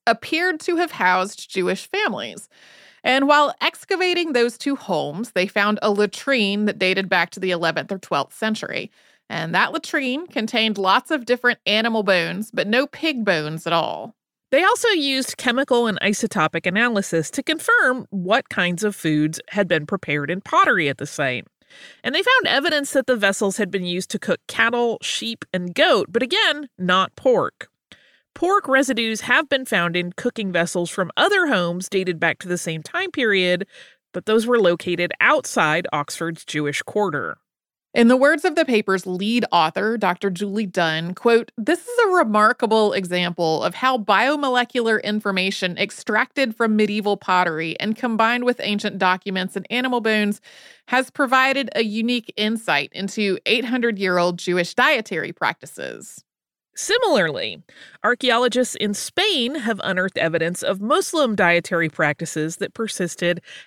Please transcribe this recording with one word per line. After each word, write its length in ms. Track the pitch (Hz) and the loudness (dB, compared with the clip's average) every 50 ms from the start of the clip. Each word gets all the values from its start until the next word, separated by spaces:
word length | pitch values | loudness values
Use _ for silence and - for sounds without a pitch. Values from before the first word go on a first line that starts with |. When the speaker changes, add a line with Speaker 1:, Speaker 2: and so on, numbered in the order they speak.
| _ | _
Speaker 1:
appeared 540 | 240 226 - - - 330 320 349 370 359 311 | 0 0 0 -2 -4 -2 0 0 0 -2 -2
to 160 | - - 349 | -2 -2 0
have 140 | 330 349 320 | 0 0 -2
housed 600 | - - 196 185 185 185 185 202 - - - - | -2 0 2 2 2 2 0 -2 -6 -12 -16 -6
Jewish 380 | - 196 180 180 185 190 - - | -4 -2 0 0 -2 -4 -6 -6
families. 580 | - 392 427 320 190 117 110 113 92 - - - _ _ - - - - - - _ _ | -4 -2 -2 -2 -4 -6 -8 -10 -12 -14 -18 -20 _ _ -20 -20 -20 -20 -20 -20 _ _
And 240 | - 247 254 269 277 | 0 0 2 4 4
while 280 | 277 294 294 294 285 - - | 4 6 6 4 2 0 -2
excavating 720 | - 330 - - - - 392 330 370 359 349 349 349 330 269 | -2 -4 -4 -4 -4 -4 -2 0 0 0 0 0 0 0 2
those 240 | 240 240 240 233 - | 2 2 0 -2 -4
two 180 | - 285 277 | -4 -4 -4
homes, 540 | 254 - - 180 151 143 143 147 180 240 - | -4 -4 -2 -2 -2 -2 -4 -6 -8 -8 -4
they 160 | - 185 185 | 0 0 0
found 320 | 208 - 214 202 208 214 - | 0 0 0 0 0 0 0
a 100 | - 214 | 0 0
latrine 760 | 202 196 208 202 - - - 277 269 240 208 196 202 208 214 | 2 2 0 0 -2 -4 -2 0 0 2 2 0 0 0 0
that 120 | 208 - - | -2 0 0
dated 300 | 190 185 185 196 190 175 | 0 0 2 0 0 2
back 220 | 190 180 170 175 | 2 2 2 0
to 100 | - 190 | -2 -4
the 120 | 185 185 | -2 -2
eleventh 380 | 180 170 170 160 160 160 131 - | -2 0 0 0 -2 -2 -4 -6
or 80 | 196 185 | -8 -10
twelfth 380 | - - 165 143 - - - | -4 -2 -2 -2 -2 -4 -6
century. 540 | - 220 220 220 - - - - - - - _ _ _ _ _ _ _ - | -4 -4 -2 -2 -4 -6 -6 -6 -8 -8 -10 _ _ _ _ _ _ _ -10
And 240 | - 170 165 165 165 | -8 -6 -4 -2 0
that 180 | 185 226 - | 0 0 0
latrine 540 | - 320 320 - - 302 269 247 254 294 359 | -2 -6 -6 -4 -4 -4 -2 -2 -4 -6 -8
contained 500 | - - 254 220 220 - 233 220 220 208 | -6 -6 -4 -4 -2 0 0 0 0 0
lots 340 | 202 196 185 196 254 - - | 0 2 2 2 2 2 0
of 140 | 330 285 233 | -4 -2 0
different 340 | 214 247 240 - 247 226 - - | -2 -2 0 2 0 0 0 -2
animal 380 | 196 208 214 220 233 226 220 | 0 0 2 2 0 0 0
bones, 480 | 202 202 190 175 165 165 175 190 214 - | 2 2 2 2 2 0 -4 -6 -8 -6
but 160 | - - - 202 | -4 -4 -2 0
no 180 | 220 254 285 | 0 0 0
pig 380 | 294 - - - 320 294 247 214 | -2 -4 -4 -4 -4 -2 -2 0
bones 420 | 202 180 156 151 151 160 160 - | 0 0 0 0 -4 -6 -6 -4
at 60 | 165 | 0
all. 420 | 165 170 156 - 80 80 107 226 - _ _ _ _ _ _ _ | 0 0 0 -2 -4 -8 -10 -14 -18 _ _ _ _ _ _ _
Speaker 2:
They 120 | 254 285 | 2 2
also 260 | 359 392 494 - - 466 | 4 4 2 2 2 0
used 500 | 415 330 285 277 269 262 254 - - - | 2 2 0 0 0 0 -2 -4 -6 -4
chemical 480 | - 254 233 262 269 - 254 240 240 | -2 0 0 0 0 2 2 2 2
and 120 | 226 196 - | 2 0 0
isotopic 680 | - 196 208 - - 208 - 190 156 156 - 165 - | 0 -2 0 0 -2 -2 0 0 0 0 0 -2 -4
analysis 640 | 180 175 208 240 247 233 202 196 - - 165 156 - | -2 0 0 2 2 0 0 -2 0 0 -2 -2 -2
to 120 | - - | -4 -6
confirm 640 | - - 311 320 - - 466 466 370 269 254 254 - - | -4 -4 -4 -2 0 2 4 4 4 2 0 -2 -4 -8
what 400 | - 196 175 180 214 262 - - | -6 -4 0 2 2 0 0 -2
kinds 340 | - - 180 175 175 165 214 | -2 -2 0 0 0 -2 -2
of 100 | 208 196 | -4 -2
foods 460 | - - 160 151 151 151 156 156 - - - | -2 0 0 2 2 2 0 -2 -6 -12 -4
had 200 | - 208 202 170 | -2 -2 0 0
been 180 | 175 160 147 | 0 -2 -2
prepared 440 | - 208 190 - - 147 147 143 143 | -2 -6 -6 -4 -4 -4 -2 -2 -4
in 120 | 180 190 | -6 -6
pottery 480 | - - - 339 392 392 240 185 160 139 | -6 0 2 4 4 4 4 2 2 0
at 80 | 131 - | -2 -4
the 80 | - | -8
site. 400 | 147 - - 143 131 123 120 - _ _ _ _ _ - - - - - _ - | -8 -4 -4 -2 -2 -2 -4 -8 _ _ _ _ _ -20 -20 -20 -20 -18 _ -6
And 100 | 233 269 | -2 -2
they 80 | 339 | 2
found 240 | 392 494 523 508 - | 4 4 4 4 4
evidence 460 | - - 269 277 349 311 294 285 - | 2 2 0 0 0 0 -2 -2 0
that 160 | - 277 269 - | 0 0 2 2
the 80 | 254 | 2
vessels 400 | 220 202 196 196 - 208 196 190 | 2 2 0 2 0 0 -2 0
had 160 | - 208 180 | -2 -4 -4
been 120 | 165 196 180 | -4 -4 -4
used 240 | 180 175 180 180 - | -4 -4 -4 -4 -6
to 100 | - 196 | -8 -6
cook 180 | - - 175 - _ | -4 -2 -4 -4 _
cattle, 520 | - - - 226 233 240 240 240 233 220 - | -4 0 0 2 2 2 0 0 0 -2 -4
sheep, 420 | - - - - 220 226 226 - - - | -6 -6 -6 -6 -6 -8 -8 -10 -8 -8
and 220 | - 185 180 180 170 | -6 -6 -6 -4 0
goat, 320 | - 302 370 277 208 - - | 2 4 4 4 2 2 0
but 120 | 180 226 | -2 -2
again, 460 | 254 247 339 415 440 349 294 294 294 - _ - | -2 0 0 0 0 0 0 -2 -6 -12 _ -4
not 360 | 185 175 180 190 190 - - | -2 2 2 2 0 0 -4
pork. 520 | - - 269 240 185 131 78 - - - - _ _ _ - - - _ _ _ _ _ _ - | -2 2 2 4 2 2 -2 -4 -10 -16 -20 _ _ _ -20 -20 -20 _ _ _ _ _ _ -6
Pork 320 | - - 359 392 415 - - | -2 0 2 2 2 2 4
residues 540 | 262 262 277 269 254 226 226 226 220 202 | 2 4 4 2 0 0 -2 -2 -2 -2
have 260 | - - 247 285 320 - | 0 2 2 2 2 0
been 160 | 285 262 262 | -2 -4 -2
found 320 | - 233 185 175 170 170 | -2 0 0 0 0 0
in 160 | 180 180 175 | -2 -4 -4
cooking 400 | 175 - - 247 - - 214 190 | -6 -4 -4 -4 -4 -4 -4 -2
vessels 380 | 175 170 170 170 - 185 175 165 | 0 0 0 0 -2 -2 -4 -2
from 200 | - - 185 165 - | -4 -4 -6 -4 0
other 320 | - 285 381 415 392 359 294 | 0 2 2 4 2 2 2
homes 400 | 254 185 175 170 175 180 185 - | 2 2 0 0 -2 -6 -4 -2
dated 320 | - 190 185 180 175 160 | -2 -2 0 -2 -2 -2
back 180 | 175 165 147 - | -2 -2 -2 -2
to 100 | - 180 | -4 -6
the 80 | 175 | -6
same 280 | 170 - 170 160 160 156 | -4 -4 -6 -6 -8 -8
time 260 | - - 349 381 370 | -6 -6 -4 -4 -4
period, 560 | - 311 254 220 196 190 180 180 180 180 190 - - - - - _ _ _ _ | -2 -2 0 2 2 2 2 2 2 0 -2 -6 -14 -20 -20 -20 _ _ _ _
but 140 | - 180 - | -12 -6 -2
those 200 | - 220 233 220 | 0 2 2 2
were 140 | 233 247 233 | 2 4 4
located 520 | 196 175 175 165 - 180 175 165 175 175 - - | 4 4 4 2 0 -2 -2 -2 -2 -2 0 2
outside 680 | - 226 302 294 - - - - 165 151 151 170 175 - | 4 4 4 4 0 -2 0 2 2 2 2 0 -2 -2
Oxford's 520 | - 151 147 - - - 170 165 165 - - | -2 -4 -4 -4 -6 -6 -6 -6 -6 -8 -10
Jewish 380 | - - 151 151 143 143 - | -6 -4 -4 -2 -2 -4 -4
quarter. 540 | - - - 208 208 185 147 139 101 80 - - _ _ _ _ _ _ _ _ _ _ - | -6 -4 -2 -2 0 0 -2 -4 -4 -6 -8 -12 _ _ _ _ _ _ _ _ _ _ 2
Speaker 1:
In 140 | - 240 233 | 4 4 6
the 80 | 254 | 6
words 280 | 254 269 285 320 302 - | 6 4 4 4 2 0
of 120 | 370 302 | 0 2
the 100 | 339 320 | 0 0
paper's 400 | - 247 214 214 - 190 185 - | 2 2 0 2 0 -2 -2 -2
lead 400 | 190 180 175 196 214 233 240 208 - | -4 -4 -4 -2 0 0 0 0 2
author, 460 | - 175 160 160 - - 202 214 233 | 2 2 2 2 0 -2 -2 -2 -2
Doctor 320 | 226 214 185 180 - - 196 | 0 0 -2 0 0 -2 -4
Julie 380 | 180 170 208 202 190 214 220 | -2 -4 -4 -4 -2 -2 -4
Dunn, 480 | 185 - 180 170 160 156 160 165 175 185 | -2 0 0 0 2 0 -2 -4 -6 -6
quote, 360 | - - 233 233 233 233 - - | 0 2 4 4 4 2 -2 -8
"This 240 | - 214 240 349 349 | -4 -2 0 0 -2
is 180 | - - 480 480 466 | -2 -2 0 2 2
a 40 | 392 | 4
remarkable 840 | 359 359 302 220 208 214 214 220 247 - 254 214 220 220 214 208 | 4 4 4 4 4 4 4 4 4 2 0 2 4 4 4 2
example 680 | - 196 185 170 180 180 175 175 175 - 170 160 160 151 | 2 -2 -2 -2 -2 0 0 -2 -2 0 0 0 0 0
of 120 | - 180 - | 0 -2 -2
how 220 | - - 262 262 | -2 0 0 0
biomolecular 1080 | 247 202 214 202 196 233 262 302 294 285 269 247 247 247 - - 247 226 226 220 208 | 0 2 2 4 4 4 2 2 0 0 0 2 0 0 0 0 0 2 2 2 0
information 760 | - - 214 214 - 202 190 185 185 190 196 - 190 180 170 - | 0 -2 -4 -2 -2 -2 0 0 0 0 -2 -2 -4 -4 -2 -2
extracted 760 | 202 202 - - - - 208 220 254 - - 285 269 233 220 | -4 -4 -6 -6 -4 0 0 0 0 0 0 -2 -2 0 0
from 220 | - 233 220 214 | 0 0 2 4
medieval 400 | 214 214 208 208 214 190 208 202 | 2 2 2 0 0 0 0 -2
pottery 580 | 202 - - 180 180 180 170 160 156 165 165 - - | 0 0 2 2 2 2 2 0 -2 -4 -6 -6 -4
and 160 | - 208 220 | -4 -4 -4
combined 480 | - - 240 226 220 226 226 240 247 247 | -2 -4 -2 0 2 2 2 2 0 0
with 160 | 247 240 - | 0 -2 0
ancient 360 | - 208 208 202 - 208 - 190 | -2 -2 -2 -2 -2 -4 -2 0
documents 580 | 190 185 185 185 - 202 190 190 185 185 - | 0 2 2 0 -2 -4 -4 -4 -4 -4 -6
and 100 | 196 180 - | -8 -6 -4
animal 320 | 226 247 247 262 247 240 | -4 -2 -2 0 0 0
bones 400 | 214 226 214 214 208 202 214 - - - - - - - - _ _ - | 2 2 2 2 2 0 -2 -4 -8 -20 -20 -20 -20 -20 -20 _ _ 0
has 200 | 247 254 262 - | 0 0 0 0
provided 640 | - - 285 240 262 262 262 269 269 277 269 208 - | -2 -2 0 2 4 4 4 4 2 0 -2 -2 -2
a 100 | - 233 | -2 -2
unique 460 | 214 202 226 226 233 247 240 220 - - | -2 -2 -2 0 0 0 -2 -4 -6 -4
insight 540 | - 214 214 226 220 - - 156 143 143 - | -2 -2 -2 -2 -2 0 0 0 0 0 -2
into 460 | - - 196 190 - 226 208 196 185 - - | -6 -6 -6 -4 -2 -2 0 0 0 -2 0
eight 180 | - 214 254 262 | 0 0 0 0
hundred-year-old 760 | 233 247 254 240 240 214 190 196 185 180 180 175 180 175 175 | 0 -2 0 0 0 -2 -2 0 0 2 2 2 0 0 -2
Jewish 360 | - - 175 180 175 - - | -2 -2 0 0 -2 0 0
dietary 580 | - 247 302 302 240 220 - 196 160 - - | 2 4 4 2 2 0 -4 -6 -6 -6 -6
practices." 880 | 170 - - 113 - - - - - - 71 64 58 55 - - - - - _ _ _ _ _ _ _ _ _ _ - | -6 -4 -2 -2 -2 -4 -10 -18 -14 -12 -10 -10 -10 -12 -16 -18 -20 -20 -20 _ _ _ _ _ _ _ _ _ _ -8
Speaker 2:
Similarly, 840 | - - 403 494 508 415 311 220 175 160 143 - - 107 90 - - - - - - - - - - | -2 0 2 2 4 4 4 4 2 2 0 -4 -6 -8 -8 -12 -18 -20 -20 -20 -20 -20 -10 -2 0
archaeologists 720 | 220 247 - - 247 233 233 247 240 220 247 254 - - | 0 0 2 2 2 2 4 2 2 2 2 0 0 -2
in 180 | - - 208 | -4 -4 -4
Spain 640 | 208 - - - - - 381 440 349 285 233 240 285 | -4 -4 -8 -6 -2 0 0 0 0 0 -2 -2 -4
have 260 | 311 220 233 220 190 | -4 -4 -4 -4 -2
unearthed 360 | - - 196 185 185 190 - - | -4 -4 -2 -2 -2 -2 -2 -2
evidence 440 | - 165 160 170 160 170 180 - | -2 0 0 0 0 -2 -4 -2
of 160 | - - 196 190 | -2 -2 -2 -2
Muslim 560 | 202 226 294 381 381 - - 320 285 240 214 | 0 0 2 2 0 0 0 0 2 2 2
dietary 540 | 185 190 170 175 170 165 - 185 165 165 156 | 2 4 4 4 2 2 0 -2 -2 -2 -2
practices 720 | - - 160 147 147 - 170 - - 160 151 160 165 - | -2 0 0 0 0 -2 -6 -6 -4 -4 -4 -4 -4 -6
that 160 | 196 - - | -8 -8 -6
persisted 680 | - 226 208 - - 185 170 - - 180 170 175 175 - - - - - | -6 -6 -6 -4 -4 -6 -6 -4 -4 -2 -2 -2 -4 -8 -16 -20 -20 -20